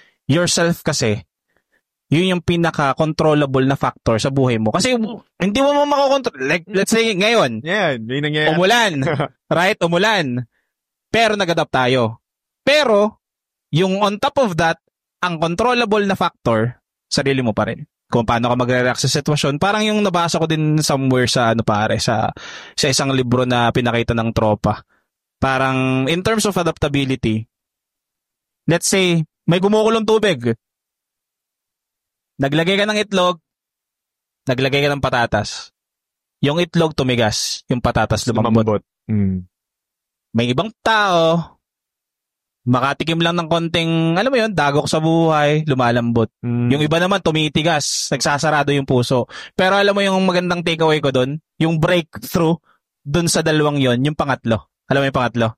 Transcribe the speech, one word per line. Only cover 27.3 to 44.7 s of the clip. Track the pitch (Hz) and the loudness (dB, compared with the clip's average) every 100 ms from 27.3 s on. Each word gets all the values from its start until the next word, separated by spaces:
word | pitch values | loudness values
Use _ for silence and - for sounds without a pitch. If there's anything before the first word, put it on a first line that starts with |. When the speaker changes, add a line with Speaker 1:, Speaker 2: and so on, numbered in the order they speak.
| 110 113 _ _ _ _ _ _ _ _ _ _ _ - | -2 -6 _ _ _ _ _ _ _ _ _ _ _ -2
Speaker 1:
let's | 170 - | -2 0
say, | 196 185 170 156 _ - | 0 2 0 -2 _ -2
may | 175 | 0
kumukulong | 190 214 220 226 214 | 2 2 2 0 2
tubig. | 220 208 147 120 113 _ _ _ _ _ _ _ _ _ _ _ _ _ _ _ _ _ - | 2 2 -2 -2 -6 _ _ _ _ _ _ _ _ _ _ _ _ _ _ _ _ _ -4
Naglagay | 139 147 165 196 | -2 0 0 0
ka | 208 | 0
ng | 214 | -2
itlog, | 208 196 180 175 _ _ _ _ _ _ _ _ _ _ - | -2 0 0 -2 _ _ _ _ _ _ _ _ _ _ -6
naglagay | 127 135 139 | -2 0 0
ka | 143 | 0
ng | 143 | -2
patatas. | 131 127 117 107 104 - - _ _ _ _ _ _ - | -2 -2 0 -2 -4 -10 -16 _ _ _ _ _ _ -4
Yung | 139 156 | -2 0
itlog | 175 170 160 147 | -2 0 -2 0
tumigas, | 131 120 110 - - - - | -2 0 0 -2 -6 -8 -6
yung | 123 | -4
patatas | 120 117 110 107 | -2 0 0 -2
lumambot. | - 110 123 120 | -2 0 2 2
Speaker 2:
Lumambot. | 110 104 - _ - | 2 -2 -4 _ -6
Mm. | 107 98 92 90 _ _ _ _ _ _ _ _ | -2 -2 -4 -8 _ _ _ _ _ _ _ _
Speaker 1:
May | 113 120 | -2 -2
ibang | 127 208 - | -2 -4 -4
tao, | - 220 202 175 165 170 160 _ _ _ _ _ _ _ _ _ _ _ | 0 2 2 2 2 0 -4 _ _ _ _ _ _ _ _ _ _ _
makatikim | 120 123 131 143 156 165 | -2 0 0 -4 -4 -2
lang | 170 175 | 0 -2
ng | 165 | -2
konting, | 170 170 170 165 165 165 170 | -2 -2 -2 0 0 0 0
alam | 240 | 0
mo | 269 | 0
yun, | 220 180 | 0 0
dagok | 143 | 0